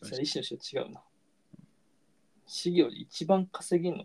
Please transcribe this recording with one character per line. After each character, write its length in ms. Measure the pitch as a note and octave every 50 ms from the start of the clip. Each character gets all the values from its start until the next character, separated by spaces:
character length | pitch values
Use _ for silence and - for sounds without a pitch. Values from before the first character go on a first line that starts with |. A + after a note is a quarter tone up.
| -
あ、 40 |
そ 100 | G#2+ -
う、 60 | B2+ C#3
医 40 |
師 120 | D3 - C#3+
の 40 | A#2+
師 340 | - A#2+ B2 - - -
は 80 | C#3 -
違 40 | -
う 40 | -
な。 120 | - - _ _ _ _ _ _ _ _ _ - - - _ _ _ _ _ _ _ _ _ _ _ _ _ _ _ _
私 260 | - - - - F3+ F3
業 180 | F3 D3+ A#2+
で 60 | -
一 300 | - - - - - E3+
番 200 | D#3 F#3+ F#3+ F#3+
稼 340 | F#3 - - - - F3+ F3
げ 100 | E3 F3+
ん 60 | E3+
の 80 | - -